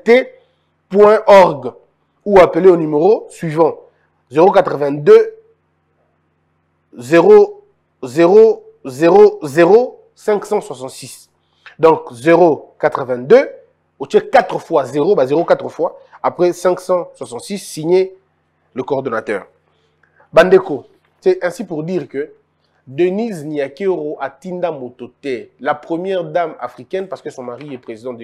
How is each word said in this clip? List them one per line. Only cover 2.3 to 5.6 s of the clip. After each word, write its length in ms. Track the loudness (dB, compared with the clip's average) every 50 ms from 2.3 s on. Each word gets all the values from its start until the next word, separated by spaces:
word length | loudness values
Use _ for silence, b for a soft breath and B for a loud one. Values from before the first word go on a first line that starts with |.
| 4 6
appeler 300 | 6 4 4 4 4 4
au 60 | 4
numéro 500 | 4 2 -2 -2 0 2 2 0 0 -2 -10
suivant, 480 | -16 -12 -10 -6 -2 0 0 0 -2 -6 -14 _ _ _ _ _ _ _ _ _
zéro 200 | 0 2 2 4
quatre-vingt-deux, 840 | 4 2 0 0 -2 -4 -4 -4 -6 -2 4 6 6 6 6 2 -6 -16 _ _ _ _